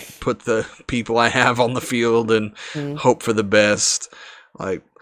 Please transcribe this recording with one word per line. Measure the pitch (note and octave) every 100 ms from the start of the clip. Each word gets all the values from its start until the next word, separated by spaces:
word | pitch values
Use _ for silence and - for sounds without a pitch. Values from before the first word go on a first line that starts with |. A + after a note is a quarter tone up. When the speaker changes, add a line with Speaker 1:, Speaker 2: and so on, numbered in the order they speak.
| - -
Speaker 1:
put | - A2+
the | - A2+ - - -
people | A#2+ A2+ A#2
I | A#2
have | - B2 A#2+
on | A#2+
the | B2+
field | - B2 A#2 A2+ A2
and | A2 G#2+ - -
Speaker 2:
Mm. | D3+ C#3+ D3
Speaker 1:
hope | - -
for | -
the | A2
best. | G2+ G#2 G#2 G2+ - - - - - - _ -
Like, | F#2+ F2+ - _